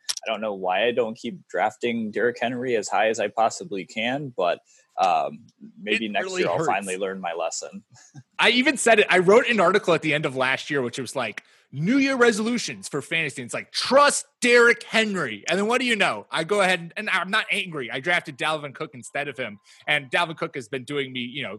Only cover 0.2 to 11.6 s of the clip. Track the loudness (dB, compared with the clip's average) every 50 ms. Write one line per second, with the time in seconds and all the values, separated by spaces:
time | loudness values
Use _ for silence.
0.2 | -6 -6 -6 -4 -4 -6 -6 -4 -4 -2 0 0 0 0 0 0 -2 -2 -4 -8
1.2 | -10 -12 -12 -12 -14 _ -4 -2 -2 -2 -2 -4 -4 -4 -4 -4 -4 -4 -4 -2
2.2 | 0 0 0 -2 -4 -4 -4 -4 -4 -2 -2 -2 -2 0 0 0 2 2 0 0
3.2 | -2 -4 0 0 0 0 0 -2 -12 -8 -8 -8 -8 -8 -6 -4 -4 -2 -2 -4
4.2 | -6 -8 -4 -2 0 0 0 -2 _ _ _ _ _ _ -4 0 2 2 2 2
5.2 | 0 -2 -6 -10 -18 -20 _ _ -20 -20 -20 -12 -6 -2 -2 -2 -2 -2 -4 -4
6.2 | -4 -4 -4 -2 -2 0 0 0 0 0 -2 -2 -2 -4 -6 -4 -4 -4 -6 -6
7.2 | -8 -8 -6 -4 -6 -6 -6 -8 -12 -12 -14 -16 -20 _ _ -20 -20 _ -20 -20
8.2 | -20 _ _ 0 2 2 4 4 4 2 2 2 6 6 8 8 8 6 4 4
9.2 | 6 6 6 6 6 4 2 2 4 4 4 2 2 2 0 2 2 0 -2 0
10.2 | -2 -2 -2 0 0 0 0 -2 -2 -2 -2 -2 -2 -2 -4 -8 -10 -8 -6 -6
11.2 | -6 -6 -6 -10 -14 _ _ _